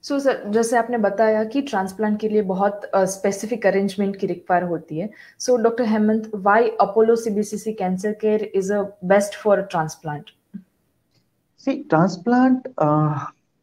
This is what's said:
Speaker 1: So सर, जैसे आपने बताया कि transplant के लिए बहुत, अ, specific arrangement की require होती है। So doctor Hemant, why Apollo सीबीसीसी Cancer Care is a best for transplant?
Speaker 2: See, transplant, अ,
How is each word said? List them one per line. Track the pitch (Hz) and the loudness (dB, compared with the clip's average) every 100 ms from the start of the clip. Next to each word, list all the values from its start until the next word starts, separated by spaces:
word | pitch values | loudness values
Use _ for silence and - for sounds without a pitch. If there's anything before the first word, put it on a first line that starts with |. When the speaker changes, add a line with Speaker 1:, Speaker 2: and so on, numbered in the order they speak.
Speaker 1:
So | - 285 | -4 -2
सर, | 277 233 208 | 0 -2 -2
जैसे | 208 226 240 | 0 2 0
आपने | 233 240 | 0 0
बताया | 202 196 220 214 | -2 2 2 2
कि | 220 277 | 0 -2
transplant | 277 202 190 - 214 208 | -2 -4 -4 -4 -2 -2
के | 214 | 0
लिए | 214 | 0
बहुत, | 190 185 202 202 - | 0 0 0 -2 -2
अ, | 196 190 | 0 0
specific | 185 202 196 220 233 202 | 0 -2 -2 -4 0 2
arrangement | 190 196 190 196 196 | 2 0 -2 -4 -2
की | 190 | -6
require | 175 - 180 | -6 0 0
होती | 180 165 160 156 | 0 -6 -6 -8
है। | 208 - - _ | -8 -12 -20 _
So | - 247 | 0 2
doctor | 226 226 | 2 0
Hemant, | 240 214 214 220 220 202 | 0 2 2 0 -2 -2
why | 196 208 | 2 4
Apollo | 233 - 202 208 220 233 | 4 2 0 4 4 4
सीबीसीसी | 233 202 208 208 214 214 | 2 -2 -2 -4 -8 -4
Cancer | 185 185 208 208 214 | -4 -2 -4 -2 0
Care | 214 139 190 | 0 0 -4
is | 190 | -2
a | 208 | -2
best | 202 - 180 196 202 - 214 | -4 -6 2 2 2 -4 2
for | 196 | 2
transplant? | 190 175 160 - 160 147 - _ _ 208 _ _ _ _ _ _ _ _ _ _ - | 0 -4 -4 -6 -10 -12 -14 _ _ -20 _ _ _ _ _ _ _ _ _ _ -6
Speaker 2:
See, | 269 - | -6 0
transplant, | 156 185 170 - 247 262 254 - | 2 2 0 0 2 4 2 -2
अ, | - 151 151 151 147 - _ _ _ | -2 0 2 0 -2 -8 _ _ _